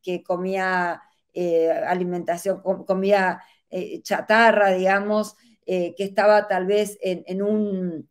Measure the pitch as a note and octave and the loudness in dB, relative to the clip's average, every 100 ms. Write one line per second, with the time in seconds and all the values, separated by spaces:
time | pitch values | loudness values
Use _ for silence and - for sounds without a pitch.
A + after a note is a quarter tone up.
0 | - F3+ - F3+ F#3 F#3+ F#3+ F#3 F3 D#3+ | -6 -8 -4 -4 -2 -2 -2 -2 -2 -6
1 | _ _ _ - F3 E3 E3 D#3 C3 F3+ | _ _ _ -6 0 2 2 0 -2 -2
2 | F3+ F3 E3+ F3 G3 F#3+ F#3 F#3 - F#3+ | -2 -4 -4 -4 -4 -4 -4 -6 -2 -2
3 | G3 G3+ F#3 F3 - _ _ F#3 E3+ - | 2 2 2 -4 -12 _ _ -10 -8 -12
4 | - F#3+ - A3 A3+ G#3+ G3 F#3 F#3 G3 | -6 -6 2 4 6 6 4 4 2 2
5 | G#3 G#3+ G#3 _ _ _ - F3+ F3 F3 | 0 -2 -2 _ _ _ -4 -2 -4 -4
6 | G3 G3 G#3 G#3+ G3+ F#3 F#3 G#3 G3+ G3+ | -4 2 6 4 4 -2 2 0 0 -4
7 | F#3+ E3+ - F#3 G3+ G#3+ G#3 F#3+ F3+ D#3+ | -4 -4 -6 -4 -2 0 -2 -2 -4 -6
8 | - | -12